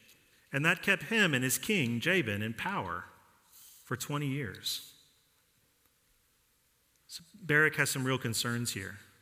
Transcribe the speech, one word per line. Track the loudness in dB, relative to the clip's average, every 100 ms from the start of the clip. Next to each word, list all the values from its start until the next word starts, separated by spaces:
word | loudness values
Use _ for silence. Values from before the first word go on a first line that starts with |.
| -20 -20 _ _ _
and | 0 2
that | 2
kept | 2 0
him | 2 4 4
and | 4
his | 2 0
king, | 0 0 2 0
Jabin, | 2 2 2 -2
in | -4
power | -4 -4 -4 -4 -6 -10 -20 _ _ _ -20 -20 -20
for | -8 -6
twenty | -4 -4 -2
years. | -4 -6 -8 -6 -6 -10 -20 _ _ _ _ _ _ _ _ _ _ _ _ _ _ _ _ _ _ _ _ _
So | -20 -20 -20
Barak | 2 6 6 4
has | 0
some | 2
real | 0 0
concerns | 0 -2 -2 -2 -2
here | -4 -8 -12 -18 _